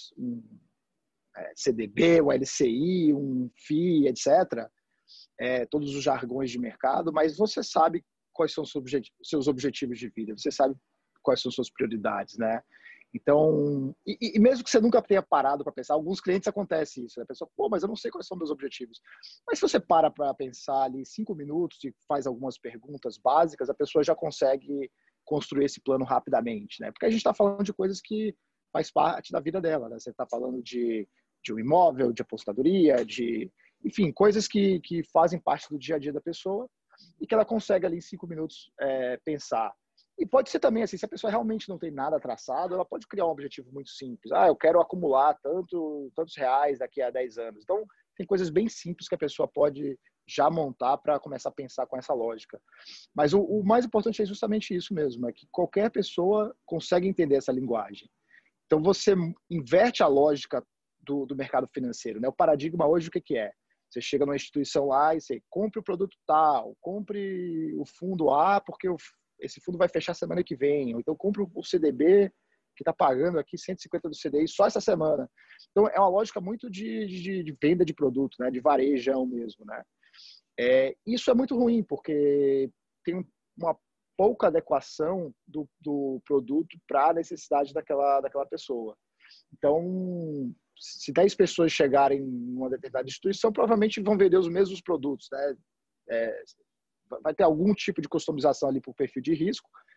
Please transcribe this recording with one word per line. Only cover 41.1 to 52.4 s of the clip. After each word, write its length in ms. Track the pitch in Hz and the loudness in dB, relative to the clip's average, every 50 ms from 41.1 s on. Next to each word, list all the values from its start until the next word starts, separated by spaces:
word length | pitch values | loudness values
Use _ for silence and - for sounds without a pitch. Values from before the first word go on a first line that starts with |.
| - 320 - 214 | -10 -6 -4 -2
realmente 380 | 202 233 233 220 220 214 - | -2 -2 -2 -2 -4 -6 -6
não 100 | - 185 | -10 -12
tem 140 | 160 170 165 | -10 -10 -10
nada 300 | 147 170 165 151 156 143 | -8 -6 -4 -2 -2 -2
traçado, 520 | - 131 113 - - - 127 147 180 185 180 | -4 -4 -10 -8 -8 -6 -6 -4 -4 -4 -4
ela 120 | 185 175 | -4 -6
pode 200 | - - - - | -6 -8 -12 -12
criar 200 | - - 196 180 | -10 -6 -4 -2
um 60 | 165 | -2
objetivo 380 | 156 139 143 135 - - 123 123 | -2 -4 -8 -14 -14 -16 -18 -16
muito 200 | 131 139 135 - | -16 -16 -16 -16
simples. 420 | - - 139 127 120 - - 110 | -16 -14 -14 -12 -14 -12 -8 -2
"Ah, 160 | - 190 196 | 2 4 4
eu 80 | 170 143 | 4 4
quero 240 | - - 160 170 175 | 4 4 4 6 4
acumular 580 | 165 - - 180 170 147 131 131 139 151 147 - - | 4 2 -2 -4 0 2 4 4 4 4 2 0 -2
tanto, 640 | 139 165 185 175 175 175 170 160 156 151 147 139 131 - | -6 -4 -4 -6 -6 -6 -6 -6 -6 -8 -8 -10 -10 -8
tantos 220 | - 165 165 - | -8 -8 -8 -6
reais 420 | 147 139 127 131 139 147 147 139 123 | -4 -2 0 2 2 2 0 0 -2
daqui 220 | 131 117 - 143 | -6 -8 -4 -4
a 100 | 127 120 | -4 -2
dez 260 | 123 131 127 123 107 | -2 -4 -6 -6 -6
anos." 260 | 117 117 113 104 104 - | -10 -10 -10 -12 -10 -4
Então, 220 | - 185 214 220 202 _ _ _ _ _ | -4 -2 -2 -4 -8 _ _ _ _ _
tem 100 | - 185 | -10 -4
coisas 240 | - 202 180 185 165 | -2 0 0 0 0
bem 200 | 151 185 220 226 | 0 0 0 0
simples 400 | - - - 170 175 - - - | -4 -8 -10 -10 -10 -10 -8 -8
que 60 | 175 | -6
a 20 | |
pessoa 300 | - 156 143 - - 151 | -4 -4 -4 -4 -4 -4
pode 520 | - - 143 147 147 139 139 147 139 131 - _ _ _ _ _ - | -2 0 2 0 0 0 -2 -8 -8 -8 -10 _ _ _ _ _ -6
já 200 | - - 139 156 | 0 2 2 2
montar 480 | 165 165 151 135 123 - 127 127 143 | 2 0 -2 -4 -4 -2 0 0 0
pra 220 | - - 151 147 135 | 0 0 0 -2 -2
começar 300 | - 151 139 127 - 139 | -2 -8 -10 -8 -10 -10
a 40 | - | -10
pensar 320 | - 139 127 - - 127 | -10 -14 -10 -6 -8 -6
com 100 | - - | -6 -6
essa 180 | 131 - - 143 | -8 -4 -4 -2
lógica. 460 | 123 113 117 113 110 | -2 -2 -4 -6 -8